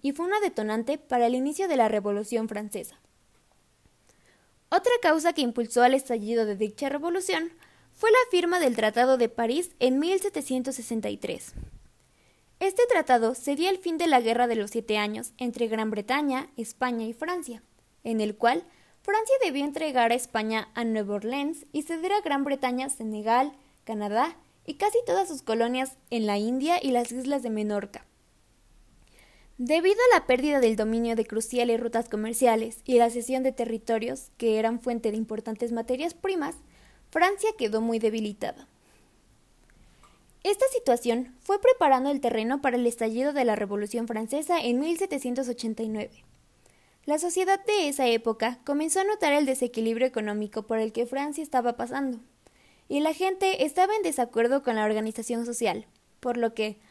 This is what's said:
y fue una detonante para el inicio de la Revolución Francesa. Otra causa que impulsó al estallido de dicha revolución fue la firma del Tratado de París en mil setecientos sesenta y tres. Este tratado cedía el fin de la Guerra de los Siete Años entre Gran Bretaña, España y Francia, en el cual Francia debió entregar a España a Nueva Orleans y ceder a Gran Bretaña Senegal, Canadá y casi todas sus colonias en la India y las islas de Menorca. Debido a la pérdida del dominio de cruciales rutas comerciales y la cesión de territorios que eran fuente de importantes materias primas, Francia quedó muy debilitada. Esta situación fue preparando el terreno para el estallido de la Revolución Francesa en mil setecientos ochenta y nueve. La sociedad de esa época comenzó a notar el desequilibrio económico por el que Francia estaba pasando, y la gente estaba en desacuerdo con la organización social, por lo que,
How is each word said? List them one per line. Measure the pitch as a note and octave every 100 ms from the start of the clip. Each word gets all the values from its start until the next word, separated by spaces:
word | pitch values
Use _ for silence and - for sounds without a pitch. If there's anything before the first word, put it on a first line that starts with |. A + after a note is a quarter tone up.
y | C#4
fue | C#4+ F4
una | G#4
detonante | G4+ - G#3+ A3 A3+ D4+
para | - B3 A#3
el | B3+
inicio | C4+ D4+ F#4+
de | C#4
la | A3
Revolución | G#3 G3+ G3+ G#3+ A#3 A3
Francesa. | G#3 G#3 G3+ E3 - _ _ _ _ _ _ _ _ _ _ _ _ _ _ _ _ _
Otra | F4 B4 A#4+
causa | F4 D#4+ E4
que | D#4
impulsó | B3 A#3+ A3+ A#3+
al | B3
estallido | C4+ C4+ A3+ G#3 A#3 G#3+
de | G3
dicha | G#3+ G#3 C#4
revolución | C#4+ E4 F#4 F#4 E4+ E4 - - _ _
fue | - A4
la | B4 B4
firma | F4+ E4+ F4+
del | C#4 A3
Tratado | G#3+ A3+ B3+ C4
de | A#3
París | - A3+ C#4+ F4 -
en | B3+ C4
mil | E4 F#4+
setecientos | G4 D#4 - B3+ B3+ C4
sesenta | A3 A3+ G#3
y | G3+
tres. | F#3+ E3+ - - - - - _ _ _ _ _ _ _
Este | F#4+ F#4+ A#4+
tratado | G4 D#4 A#3+ A3+ B3+
cedía | - C#4+ F4+
el | F#4+
fin | F4 E4
de | E4+
la | B3+
Guerra | A3+ A#3+ A#3+
de | A3+
los | G#3
Siete | A3+ A3 G#3+
Años | G#3 G#3+ A#3 -
entre | B3 A#3 A3+
Gran | A3 A3
Bretaña, | G#3 G#3 C#4 D4 C4 - -
España | A3 - B3 A#3 A3+
y |
Francia, | A3+ D#4+ F4+ C4 A3 - _ _ _
en | A3+ A3
el | G#3+ G#3+
cual | A#3 D#4 - _ _ _
Francia | - G#4+ A4+ C5+
debió | G4+ C#4
entregar | D4 C#4 D#4 B3+ A#3
a | B3
España | - A3 A3 A3 G#3
a | A#3+
Nueva | A#3 A3 G3+ G#3
Orleans | G#3+ C#4 C#4+ D#4+ -
y | D4
ceder | D4 E4 F4+
a | G#4
Gran | F#4 C#4
Bretaña | C#4+ C#4 B3+ B3 C4+
Senegal, | - A3 G#3+ G#3+ A#3+ C#4+ - _ _
Canadá | - G#3+ G#3 G#3+ D#4 - _ _ -
y |
casi | - G#4 A#4 A#4+
todas | G4 F4+
sus | C#4+
colonias | - A3+ A#3 B3+ C4 - _
en | A#3 G#3+
la | G3+
India | G#3+ C4 D4+ F4
y | C4+
las | A#3+ A#3
islas | A#3+ C4 C#4
de | A#3+
Menorca. | G#3+ G#3+ G#3 G3+ - - _ _ _ _ _ _ _ _ _ _ - - _ - -
Debido | B3 D#4+ F4+ G#4 B4
a | F#4+
la | -
pérdida | B3+ D4 C#4
del | A#3 A3
dominio | A3 A3+ A#3 A3+
de | G#3+
cruciales | G#3+ - B3 A#3+ A3+
rutas | A#3 A#3 A#3+
comerciales | G#3+ A3 A3+ B3 A3 A3+ -
y | - B3
la | A#3
cesión | A#3+ A3+ C4
de | C4
territorios | B3+ A3+ A3 A3+ A3+ A#3 C4 - -
que | A#3 A3
eran | A3+ A#3+
fuente | B3+ A3+ A3+
de | A3
importantes | A3 G#3+ G#3+ G#3+ A#3
materias | A#3 A#3 B3+ E4
primas, | - F#4+ F#4 D#4+ - - - - _ _
Francia | E4 F4+ G4 A4 A4
quedó | A3 A3
muy | A#3 A3+
debilitada. | A3 A3+ G#3+ G3+ G#3+ - - _ _ _ _ _ _ _ _ _ _ _ - _ - _ _ _
Esta | F#4+ G4+ C5
situación | B4 A#4+ A#3+ A#3 A#3 B3 -
fue | - G4+
preparando | B4+ B4+ D4+ C4 C4+
el | C#4
terreno | A#3+ A3 A3+ C#4
para | C#4 B3
el | A#3+
estallido | A#3 A3 A3+ C#4+
de | C#4+ A#3+
la | G#3
Revolución | G3+ G3+ G#3 A#3 A#3
Francesa | A3 A3 C#4+ D#4 E4+
en | A#3+ B3
mil | D#4 E4+
setecientos | F#4+ C#4 B3+ B3 B3
ochenta | A#3+ A3+ A3
y | A3+
nueve. | G#3+ G#3+ - _ _ _ _ _ _ _ _ -
La | D4+
sociedad | F4 F#4 F#4+ G4
de | G4 G#4 D4+
esa | C#4 B3+
época | A3+ A3+ A3 A3+ B3 -
comenzó | C#4+ D#4 F#4+
a | G4
notar | G#4+ D4+
el | D4 C4+
desequilibrio | B3+ A#3+ A3+ A3+ A3+ B3+
económico | A#3+ G#3+ G#3 G#3+ A3+
por | G#3+ A3
el | A3
que | A3+ A#3+
Francia | C4+ D4 D4
estaba | D4+ B3+ A#3+ A#3
pasando, | A#3+ C4 C#4 A3+ - _ _ _ _ _ -
y | C#4+
la | D4+
gente | D#4 F#4+ F#4+ F#4+ -
estaba | D4+ F4+ F#4+ G#4+
en |
desacuerdo | F4+ C4+ A#3+ A3+ A#3+ C#4
con | B3 A3
la |
organización | G#3+ G#3+ A3 A3+ A3 A#3 A#3
social, | A#3 A3 G#3 - _ _ _
por | B3+ A#3+
lo | A3+
que, | A3+ G#3+ G#3 _